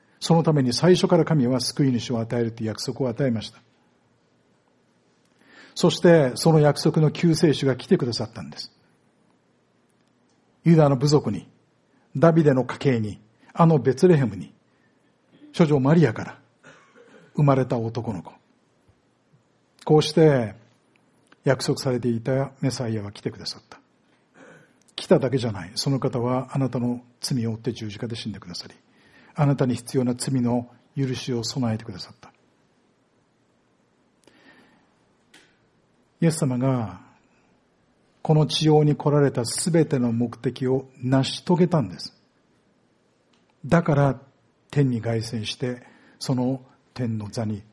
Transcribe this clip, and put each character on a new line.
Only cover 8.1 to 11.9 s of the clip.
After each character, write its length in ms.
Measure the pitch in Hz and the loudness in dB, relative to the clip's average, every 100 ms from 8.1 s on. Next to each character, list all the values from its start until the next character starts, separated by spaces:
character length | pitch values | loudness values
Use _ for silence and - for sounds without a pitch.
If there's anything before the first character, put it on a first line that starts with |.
さ 100 | 110 | -6
っ 80 | 110 | -8
た 100 | 101 | -12
ん 80 | 73 | -16
で 80 | - | -16
す。 140 | - _ _ _ _ _ _ _ _ _ _ _ _ _ _ _ _ _ _ _ | -18 _ _ _ _ _ _ _ _ _ _ _ _ _ _ _ _ _ _ _
ユ 120 | 165 160 | 4 6
ダ 120 | 143 | 6
の 80 | 131 | 4
部 120 | 147 | 2
族 240 | 143 123 | 2 0
に、 160 | 95 - _ _ _ _ | -6 -10 _ _ _ _